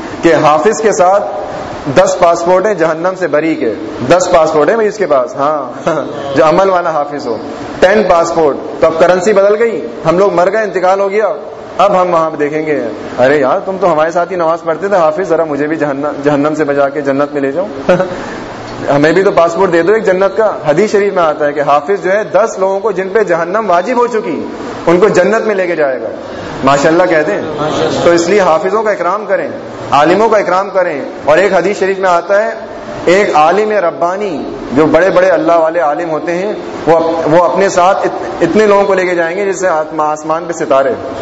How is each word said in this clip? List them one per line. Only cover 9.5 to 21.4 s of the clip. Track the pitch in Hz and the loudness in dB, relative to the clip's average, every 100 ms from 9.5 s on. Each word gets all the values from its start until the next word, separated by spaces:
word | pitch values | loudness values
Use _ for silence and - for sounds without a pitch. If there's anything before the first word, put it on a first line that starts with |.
| 214 | 2
گئی، | 233 175 - - 160 | 0 -2 -8 -6 -2
ہم | 175 | 2
لوگ | 202 | 2
مر | 170 185 | 2 2
گئے، | 220 | 0
انتقال | 208 180 180 196 | -2 0 0 2
ہو | 196 | 0
گیا، | 208 196 147 - - - - | 0 -2 -2 -10 -14 -8 0
اب | 202 185 | 2 2
ہم | 180 | 2
وہاں | 170 160 | 0 0
پہ | 147 | -2
دیکھیں | 147 156 156 | -2 -2 -2
گے، | 139 117 104 - - | -2 -4 -8 -6 0
"ارے | 131 147 | 2 4
یار، | 127 185 190 | 2 0 -2
تم | 190 | -2
تو | 180 | 0
ہمارے | 151 160 | 2 0
ساتھ | 175 175 | 0 -2
ہی | 185 | -2
نماز | 160 165 | -2 -2
پڑھتے | 165 156 196 | -2 -4 0
تھے | 196 | 2
حافظ، | 156 156 190 | 2 0 0
ذرا | 160 | 0
مجھے | 160 139 151 | 0 -2 -2
بھی | 160 | -2
جہنم، | 147 135 147 139 | -2 -2 -4 -2
جہنم | 143 143 147 151 | 0 2 0 0
سے | |
بچا | 143 143 139 | 0 0 0
کے | 151 | 0
جنت | 139 135 147 | -2 0 -2
میں | 147 | -2
لے | 139 | -2
جاؤ۔" | 156 208 - - | -2 -6 -4 0
<laughs> | 180 185 - - - - - - - - 143 | 2 0 -6 -10 -12 -12 -14 -14 -8 -2 2
ہمیں | 151 | 2
بھی | 170 | 2
تو | 196 | 2
پاسپورٹ | 170 170 170 190 | 2 2 2 2
دے | 165 | 2
دو | 165 | 2
ایک | 220 185 | 2 2
جنت | 185 196 214 | 0 0 0
کا۔ | 214 143 151 | -2 0 0
حدیث | 156 214 | 0 2
شریف | 202 202 | 2 0
میں | 185 | 0
آتا | 160 147 | 0 0